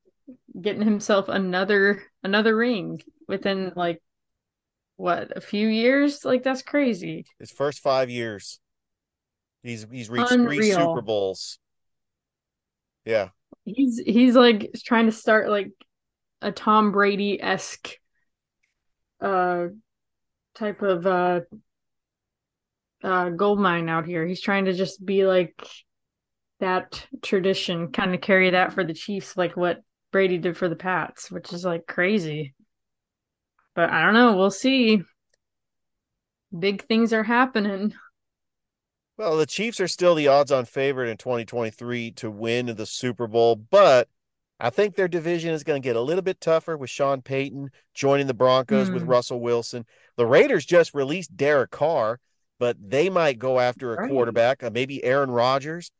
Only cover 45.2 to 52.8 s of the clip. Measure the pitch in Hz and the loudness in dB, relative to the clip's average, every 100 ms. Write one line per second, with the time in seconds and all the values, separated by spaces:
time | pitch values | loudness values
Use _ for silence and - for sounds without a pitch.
45.2 | 160 175 165 156 139 143 127 113 123 175 | -4 -4 -4 -6 -4 -4 -2 -2 -2 -2
46.2 | 180 - - 160 160 156 131 - 139 135 | -2 -4 0 0 0 -8 -8 -4 -2 -2
47.2 | 127 135 139 135 139 - _ - 139 139 | -4 -6 -6 -8 -14 -18 _ -2 2 2
48.2 | 139 117 127 131 127 - 98 92 - 123 | 2 2 4 4 2 0 0 -2 0 0
49.2 | 120 123 120 120 113 123 117 _ _ - | 0 -4 -2 -2 -2 -10 -14 _ _ -2
50.2 | 117 139 285 220 135 175 160 147 135 175 | 4 6 6 2 2 4 4 0 -4 -4
51.2 | 180 95 143 151 117 - 147 160 107 120 | -8 -4 0 2 0 -2 -2 0 -2 -4
52.2 | _ _ _ - 120 120 | _ _ _ -6 -4 -4